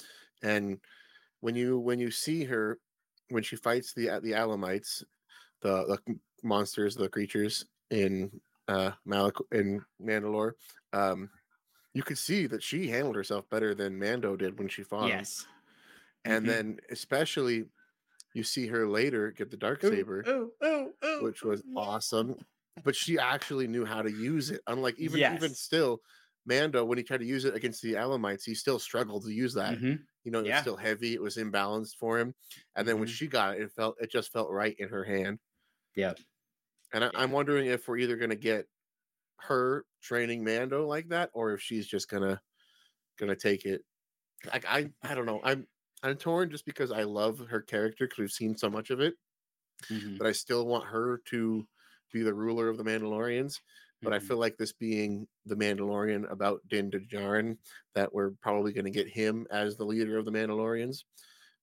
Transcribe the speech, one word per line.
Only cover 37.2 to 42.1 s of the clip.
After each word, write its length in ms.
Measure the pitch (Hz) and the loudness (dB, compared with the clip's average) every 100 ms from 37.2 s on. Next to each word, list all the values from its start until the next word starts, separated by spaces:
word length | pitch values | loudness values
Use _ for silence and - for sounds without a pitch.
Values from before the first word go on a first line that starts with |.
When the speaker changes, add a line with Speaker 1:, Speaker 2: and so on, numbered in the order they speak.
Speaker 1:
I'm 80 | 131 | 2
wondering 360 | 139 143 143 131 | 2 2 2 2
if 200 | 123 - | 0 0
we're 100 | 120 | 0
either 180 | 123 117 | 0 0
gonna 180 | 117 107 | -2 0
get 320 | 110 107 - _ _ _ _ _ _ - | 0 0 -2 _ _ _ _ _ _ -14
her 440 | - 131 127 143 - _ | -2 2 2 0 -6 _
training 420 | - 120 117 117 110 | -4 -2 -2 -2 0
Mando 420 | 113 127 139 151 | 0 0 -2 -2
like 220 | 151 170 | -4 -2
that, 220 | 170 175 | -2 -2
or 200 | 117 110 | -2 -2
if 80 | 101 | -2
she's 260 | - 113 101 | -4 -6 -4
just 220 | 98 | -4
gonna, 320 | - | -4